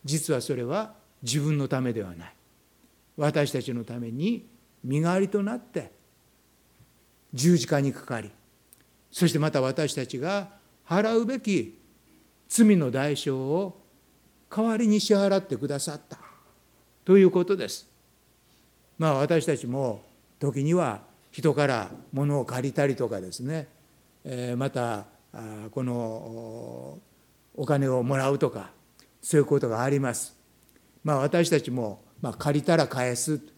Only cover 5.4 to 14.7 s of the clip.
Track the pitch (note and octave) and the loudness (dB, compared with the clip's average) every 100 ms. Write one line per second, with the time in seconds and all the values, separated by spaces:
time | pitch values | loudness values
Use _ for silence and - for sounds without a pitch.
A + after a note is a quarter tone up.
5.4 | G3+ A#3+ - E3 A#2+ _ _ _ _ _ | -2 -6 -8 -10 -10 _ _ _ _ _
6.4 | _ _ _ _ _ _ _ _ _ C3 | _ _ _ _ _ _ _ _ _ 0
7.4 | D#3 F3 - D3 C#3 - - A#2 G#2 - | 4 4 4 0 0 -2 -8 -8 -8 -18
8.4 | _ _ _ - _ _ _ - E3+ D#3 | _ _ _ -20 _ _ _ 0 0 2
9.4 | D3+ D3 C3 C3 D3 - B2 B2+ D#3 G3+ | 0 2 0 0 -2 -4 -6 -6 -4 -4
10.4 | F#3+ - _ _ - F3+ A3 A3+ A3+ C4 | -6 -18 _ _ -2 0 4 2 0 -2
11.4 | - F3+ - - _ _ _ _ _ _ | 0 0 0 -10 _ _ _ _ _ _
12.4 | _ - G#3+ F#3+ C3+ C3 D3 C#3 D3 C3 | _ 6 6 6 4 0 0 -2 -2 -2
13.4 | C3 D#3+ G3 - _ _ _ _ _ _ | -2 -2 -2 -10 _ _ _ _ _ _
14.4 | _ - A3+ | _ -2 0